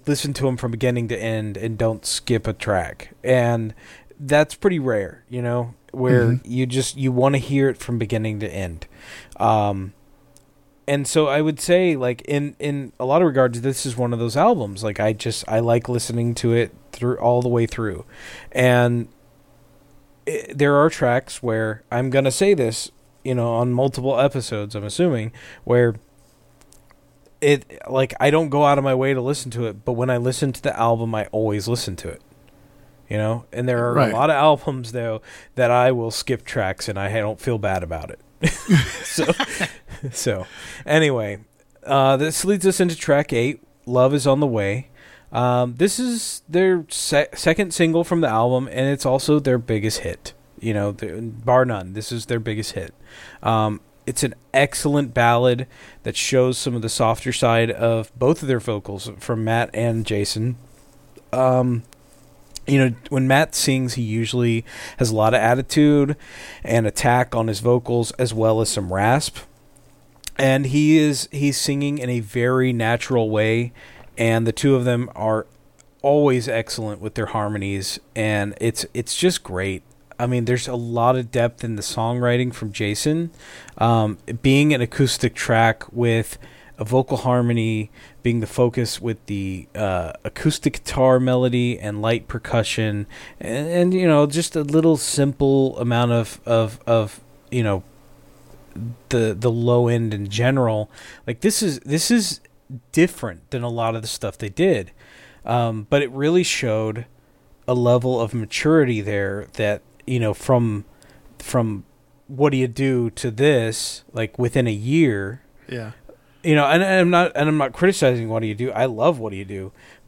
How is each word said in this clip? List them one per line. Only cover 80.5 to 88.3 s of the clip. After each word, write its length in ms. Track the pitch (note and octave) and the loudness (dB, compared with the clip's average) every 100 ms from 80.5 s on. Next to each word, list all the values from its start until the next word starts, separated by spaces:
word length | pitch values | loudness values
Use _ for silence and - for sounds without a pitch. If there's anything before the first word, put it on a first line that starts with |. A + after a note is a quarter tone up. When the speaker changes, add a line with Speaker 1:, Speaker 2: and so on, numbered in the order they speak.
| B2 B2+ | -2 -2
Speaker 1:
a 80 | |
lot 420 | B2 A#2 A#2 A#2+ C3 | -6 -4 0 2 2
of 140 | A#2 | 0
depth 340 | B2+ A#2 - | 0 0 -2
in 120 | A#2 G#2+ | -8 -6
the 60 | |
songwriting 720 | G#2 - A2+ B2 B2 B2 B2+ | -6 -4 -2 0 0 0 0
from 180 | A#2+ G#2+ | -4 -8
Jason. 580 | G2 G#2+ G#2+ D3+ D#3+ E3+ - - - - - | -4 -4 -2 -2 -2 -4 -10 -20 -20 -16 -2
Um, 400 | A2+ A#2 G#2+ G2+ - A#2 | 2 2 2 -2 -8 -2
being 320 | C#3 C3+ D3 | 2 4 4
an 80 | C#3 | 2
acoustic 540 | A#2 - C3+ - B2 | 0 0 0 0 -2
track 500 | - - A2+ A2+ A2+ - | -2 0 4 4 2 -6
with 460 | A#2+ A#2+ A2+ A2 - - - - - | -2 0 0 -2 -10 -18 -20 -20 -10
a 60 | |
vocal 340 | G#2+ B2+ B2+ B2+ | -2 0 0 -2
harmony 720 | C3 B2 A#2+ A#2 A2+ A2 G#2+ - - - | 0 2 2 0 0 -2 -6 -12 -20 -6
being 160 | B2 | -2